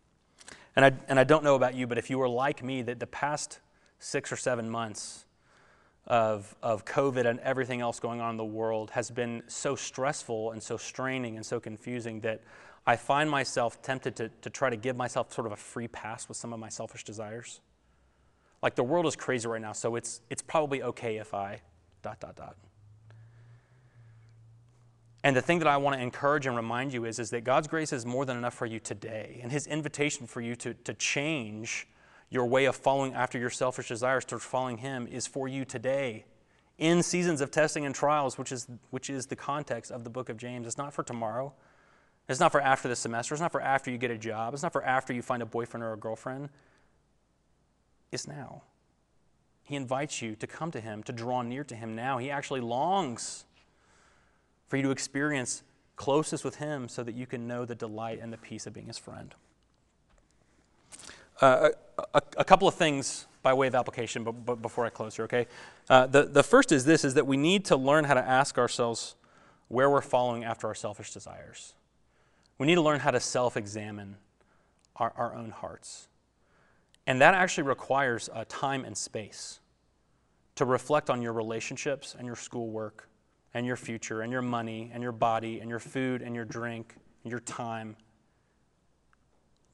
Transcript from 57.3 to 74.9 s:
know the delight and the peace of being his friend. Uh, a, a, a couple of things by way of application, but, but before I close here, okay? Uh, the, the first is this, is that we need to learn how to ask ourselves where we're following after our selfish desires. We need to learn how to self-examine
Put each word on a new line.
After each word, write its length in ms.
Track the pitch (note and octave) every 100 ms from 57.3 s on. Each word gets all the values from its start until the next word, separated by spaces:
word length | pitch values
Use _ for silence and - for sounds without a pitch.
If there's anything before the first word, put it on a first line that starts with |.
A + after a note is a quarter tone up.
| B2+ A#2
know 180 | A#2+
the 100 | A#2+
delight 460 | A2+ A2+ G#2+ A2+ G#2+
and 100 | A#2
the 60 | A2+
peace 280 | - A2 -
of 60 |
being 140 | G#2+ A2
his 100 | A2+
friend. 380 | - G#2 - - _ _ _ _ _ _ _ _ _ _ _ _ _ _ _ - - - - -
Uh, 300 | C3+ B2+ D3+ - - -
a, 40 | -
a, 80 | D3+ - -
a 60 |
couple 220 | - F#3 F#3
of 80 |
things 520 | - E3 C#3 B2+ - - _
by 100 | C3
way 140 | C3 C3
of 80 |
application, 500 | B2 A#2+ - A2+ A#2+
but, 80 | A2+ A#2
but 160 | A2+ A#2+
before 240 | A2+ - A2+
I 40 |
close 260 | - A2 -
here, 80 |
okay? 220 | A2+ B2 A#2 - - - -
Uh, 180 | B2+ C3
the, 180 | C#3
the 180 | C#3+ C#3+
first 300 | - C4 -
is 120 | C#3+
this, 200 | B2+ D#3+
is 100 | C#3+
that 120 | C3 C3+
we 100 | C3+
need 280 | D#3 G3 -
to 100 | D3
learn 280 | C3 D#3
how 100 | C#3+
to 60 | B2+
ask 380 | G#2+ C3 C#3 -
ourselves 560 | A#2+ - A#2 A2+ - - _ - - _ _
where 200 | A#2+ C#3
we're 120 | C#3+
following 440 | - B2+ B2 A#2
after 220 | A#2+ A#2 A2
our 80 |
selfish 380 | G#2+ G#2+ G#2 G#2
desires. 640 | G2+ - F2+ - - - - _ _ _ _ _ _ _ -
We 80 | C#3
need 80 |
to 80 | F3
learn 180 | D3+ D3
how 100 | C#3+
to 100 | B2
self-examine 960 | - C3 B2 B2 G2+ G#2+ G#2 G#2 G2 G2+ _ _ _ _ _ _ _